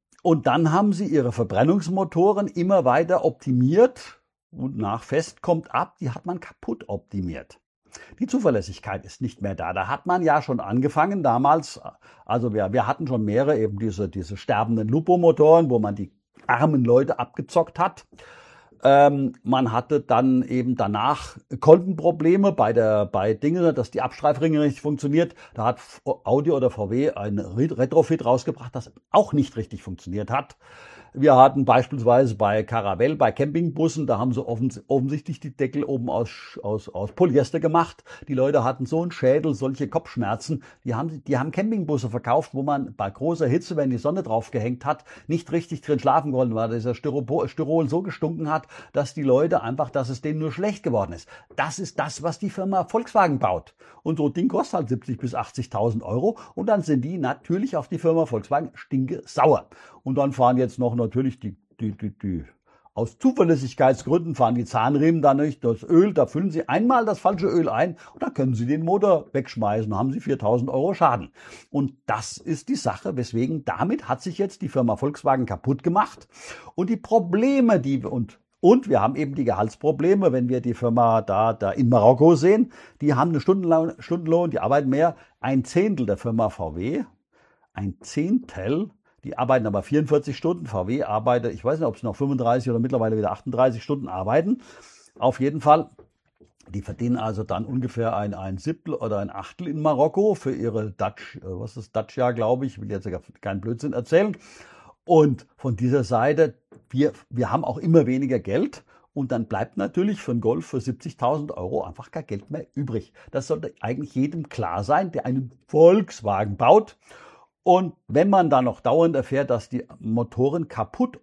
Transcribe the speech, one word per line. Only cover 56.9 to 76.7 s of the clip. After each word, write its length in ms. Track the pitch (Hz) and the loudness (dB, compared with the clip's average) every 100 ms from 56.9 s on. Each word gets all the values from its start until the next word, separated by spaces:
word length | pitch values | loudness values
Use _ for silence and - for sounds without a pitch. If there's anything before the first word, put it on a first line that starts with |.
| 139 | 0
die 140 | 131 185 | -2 -4
natürlich 580 | 131 139 - 175 262 160 | -4 -6 -4 -4 -2 -6
auf 120 | 127 | -6
die 100 | 165 | -4
Firma 280 | 165 165 160 | 0 0 0
Volkswagen 460 | 113 - 143 160 - | -4 -2 -4 -4 -12
stinke 480 | - 135 131 - - | -6 -4 -2 -6 -8
sauer. 420 | - 139 135 - - - - | 2 4 4 0 -18 -20 -12
Und 120 | 135 135 | -4 0
dann 160 | 139 | 0
fahren 260 | 123 123 127 | 2 4 4
jetzt 220 | 127 - | 0 0
noch 160 | 120 117 | -2 0
natürlich 440 | 110 120 131 127 | -2 0 -2 -4
die, 160 | 107 92 _ _ | -10 -12 _ _
die, 120 | 110 | -8
die, 260 | 101 107 - | -6 -10 -8
die, 280 | 98 87 - _ _ _ _ | -6 -6 -8 _ _ _ _
aus 260 | - 117 - | -6 -6 0
Zuverlässigkeitsgründen 1160 | 262 254 170 151 131 - 131 131 - 170 170 135 | 0 2 2 2 -2 2 2 2 0 -2 -2 0
fahren 200 | 117 120 | 0 0
die 100 | 110 | -2
Zahnriemen 560 | 120 117 143 156 165 | -2 0 2 2 4
da 120 | 143 | 4
nicht, 300 | 139 151 - | 4 0 -2
das 200 | 120 113 | -2 -2
Öl, 300 | - 165 202 | 2 4 4
da 120 | 160 123 | 2 0
füllen 260 | 151 190 | 0 -2
sie 160 | 160 - | -4 -2
einmal 380 | 156 233 254 220 | 0 2 2 2
das 140 | 202 | 0
falsche 280 | 196 190 185 | 0 0 0
Öl 220 | 175 147 | 0 0
ein 280 | 110 175 - - | 0 -2 -4 -18
und 100 | - | -10
dann 100 | - | -8
können 200 | - 131 | -2 -2
sie 120 | 113 120 | 0 -2
den 180 | 156 | -2
Motor 440 | 165 196 202 165 - | 0 2 4 2 2
wegschmeißen, 640 | 139 127 - 104 110 107 98 | -6 -6 -4 -2 0 -2 -2
haben 160 | 131 | -2
sie 100 | 131 | -4
viertausend 480 | - 139 107 120 131 | -4 -2 0 0 0
Euro 240 | 131 165 | -2 -2
Schaden. 380 | 190 160 120 85 _ - - _ | 2 2 0 -6 _ -20 -20 _
Und 240 | 143 139 - - | -4 -4 -6 -6
das 320 | 110 - - | -6 -6 -12
ist 320 | - 160 - | -8 -8 -4
die 60 | 143 | -4
Sache, 420 | - 98 - 127 | -4 -6 -6 -6
weswegen 480 | 120 113 131 156 131 | -4 -2 -2 -4 -6
damit 420 | 87 185 294 - | -4 -2 -4 -4
hat 140 | 131 | -6
sich 160 | 190 165 | -6 -4
jetzt 240 | 196 - | -6 -6
die 80 | - | -6
Firma 260 | 131 120 104 | 0 0 0
Volkswagen 500 | 139 147 147 135 117 | -4 -2 0 0 -2
kaputt 380 | 92 131 - | -4 -4 -2
gemacht. 440 | 170 180 - - - - - - - | 0 0 -2 -6 -20 -20 -20 -18 -14